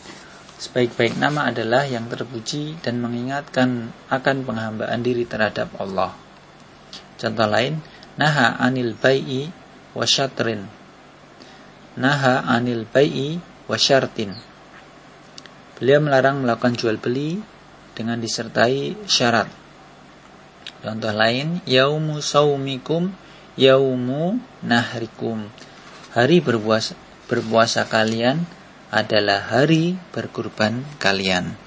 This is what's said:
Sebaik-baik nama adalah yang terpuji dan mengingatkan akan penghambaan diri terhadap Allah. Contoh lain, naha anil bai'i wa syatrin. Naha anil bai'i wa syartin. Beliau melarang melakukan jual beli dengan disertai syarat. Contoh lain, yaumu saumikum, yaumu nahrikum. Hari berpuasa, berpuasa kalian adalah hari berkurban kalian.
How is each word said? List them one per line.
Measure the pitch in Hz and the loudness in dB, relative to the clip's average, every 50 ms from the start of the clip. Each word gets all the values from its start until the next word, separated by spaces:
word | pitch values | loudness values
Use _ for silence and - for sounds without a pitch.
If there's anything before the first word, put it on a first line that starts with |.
| - - - - - - - - - - - - | -20 -20 -20 -20 -20 -20 -20 -20 -20 -20 -18 -16
Sebaik-baik | - - - 127 123 117 - - 120 117 - - | -12 -6 -2 0 0 0 0 0 0 0 0 0
nama | 131 143 147 147 135 123 117 | 0 0 0 0 -2 -2 -2
adalah | 120 110 110 120 135 143 | -4 -2 0 2 2 2
yang | 135 123 113 113 117 | 0 -4 -6 -6 -8
terpuji | 120 117 117 123 131 113 113 - 147 147 151 151 156 165 | -8 -10 -10 -10 -10 -12 -10 -8 -8 -8 -8 -8 -10 -8
dan | - 123 120 120 | -6 -4 -4 -4
mengingatkan | 120 117 120 120 123 131 139 143 143 - - 127 127 127 123 120 113 120 - - - - | -4 -4 -4 -4 -6 -6 -6 -8 -8 -4 0 0 0 0 0 -2 -6 -10 -14 -12 -8 -4
akan | 135 131 131 139 135 135 | -4 -2 0 0 -2 -2
penghambaan | 131 127 113 113 110 110 110 107 110 117 113 117 117 | -4 -6 -6 -6 -6 -6 -6 -6 -6 -4 -4 -2 0
diri | 123 123 120 | 0 0 -2
terhadap | 120 117 120 113 107 101 - - 117 87 - - | -2 -4 -2 -2 -2 -2 -2 -4 -6 -6 -6 -8
Allah. | 101 98 95 92 95 92 - - - - - - - - - - - - - - - - - - - - - | -8 -6 -2 -2 -4 -4 -6 -12 -20 -20 -20 -20 -20 -20 -20 -20 -20 -20 -20 -20 -20 -20 -20 -20 -20 -20 -12
Contoh | - 120 113 110 110 110 | -6 -6 -4 0 0 0
lain, | 104 107 110 123 143 156 156 - - - - - - - - | 2 2 2 0 0 -2 -6 -8 -12 -20 -20 -20 -10 -2 0
naha | 139 156 147 143 120 117 - - | 0 2 4 4 2 2 2 2
anil | 120 127 131 127 120 117 104 - | 0 0 0 0 -2 -4 -2 2
bai'i | - 131 135 139 156 147 131 131 143 170 - - - - - - - - - | 2 4 4 2 0 -4 -6 -6 -6 -8 -12 -16 -20 -20 -20 -20 -20 -12 -8
wa | 120 | -4
syatrin. | 120 - - - 135 131 - - 113 113 110 104 98 104 - - - - - - - - - - - - - - - - - - - - - - - - - | -2 0 0 0 0 -2 -2 -2 -2 -2 -2 -4 -8 -12 -16 -20 -20 -20 -20 -20 -20 -20 -20 -20 -20 -20 -20 -20 -20 -20 -20 -20 -20 -20 -20 -20 -20 -16 -6
Naha | 123 123 135 143 139 139 123 127 143 - 143 | 0 0 2 2 4 4 2 2 2 2 0
anil | 117 120 120 123 120 113 110 - | 0 0 0 0 -2 -4 -4 0
bai'i | - 131 147 165 151 139 135 147 165 175 - - - - - - | 2 2 4 2 2 -2 -4 -4 -6 -8 -10 -12 -20 -14 -8 -4
wa | 110 110 | -2 0
syartin. | - - 139 131 127 110 - - 107 98 92 - - - - - - - - - - - - - - - - - - - - - - - - - - - - | 2 4 4 4 2 0 -4 -6 -8 -6 -8 -12 -16 -20 -20 -20 -20 -20 -20 -20 -20 -20 -20 -20 -20 -20 -20 -20 -20 -20 -20 -20 -20 -20 -20 -20 -20 -18 -10
Beliau | - 117 127 143 147 | -2 2 4 4 4
melarang | 151 147 139 131 127 135 143 139 | 4 4 4 4 4 4 2 2
melakukan | 131 120 117 - - 123 120 117 | 0 0 0 2 0 0 0 0
jual | 123 113 110 110 | 0 -2 -2 -2
beli | - 123 123 135 147 156 175 214 208 - - - - - - - - - - - | -2 -2 -2 -2 -2 -4 -6 -6 -10 -12 -18 -20 -20 -20 -20 -20 -20 -16 -10 -8
dengan | 110 117 117 117 | -6 -4 -4 -4
disertai | 113 110 - - 113 110 - 120 113 123 135 139 139 147 185 214 208 185 | -4 -6 -6 -6 -6 -4 0 2 2 4 2 0 -2 -6 -8 -8 -4 -2
syarat. | - - 127 117 117 110 95 - - - - - - - - - - - - - - - - - - - - - - - - - - - | 0 2 2 2 2 2 0 -2 -6 -20 -20 -20 -20 -20 -20 -20 -20 -20 -20 -20 -20 -20 -20 -20 -20 -20 -20 -20 -20 -20 -20 -20 -18 -12
Contoh | - 107 110 110 113 110 | -10 -8 -8 -6 -4 -2
lain, | 104 107 110 113 120 131 147 160 175 175 - | 0 2 2 2 2 0 -2 -2 -4 -4 -2
yaumu | 131 127 127 135 143 151 156 156 151 151 151 | 2 2 4 4 4 0 -2 -2 -4 -4 -4
saumikum, | - - - 147 147 147 143 139 135 139 135 123 - - 156 170 180 196 185 - - - - - - - - - | -4 0 2 4 4 4 2 0 -2 -4 -6 -6 -4 -4 -2 -2 -2 -4 -6 -10 -16 -20 -20 -20 -20 -10 0 4
yaumu | 131 131 135 135 139 131 127 127 123 123 135 147 165 180 226 247 - - - - | 6 6 8 6 4 2 0 -2 -2 -2 -2 -2 -2 -2 -2 -4 -6 -8 -16 -8
nahrikum. | - 113 120 117 117 - 123 117 113 - - - 120 117 113 110 104 104 - - - - - - - - - - - - - | -2 0 2 2 2 0 -4 -8 -8 -8 -8 -6 -6 -4 -4 -6 -8 -10 -14 -18 -20 -20 -20 -20 -20 -20 -20 -20 -12 -4 0
Hari | 117 123 135 175 175 | 2 4 6 6 4
berpuasa, | 151 131 117 110 104 110 110 113 - - - - - - - - - | 4 4 0 0 2 2 2 2 0 -2 -10 -12 -20 -20 -20 -14 -6
berpuasa | - - 120 110 110 113 113 113 110 - 117 107 - | -4 -2 -2 0 2 4 4 4 4 2 -2 -2 0
kalian | 117 110 110 110 113 113 117 123 135 165 175 - - - - - - - - - 104 | 2 2 2 2 0 0 2 2 2 0 -2 -6 -8 -18 -20 -20 -20 -20 -10 -4 -2
adalah | 110 110 - 110 104 104 101 101 98 95 101 | -2 0 2 2 2 2 2 2 0 0 0
hari | 110 123 147 151 165 160 165 175 185 185 175 - - | 2 2 4 4 4 2 2 0 -2 -4 -8 -10 -8
berkurban | 117 107 104 - 123 110 107 - - 107 107 113 123 139 147 - - | -8 -8 -8 -8 -8 -8 -6 -2 -2 0 0 0 -4 -8 -10 -8 -2
kalian. | - 98 98 98 95 95 92 90 92 90 - - - | -2 0 0 0 0 0 0 0 -2 -4 -8 -12 -16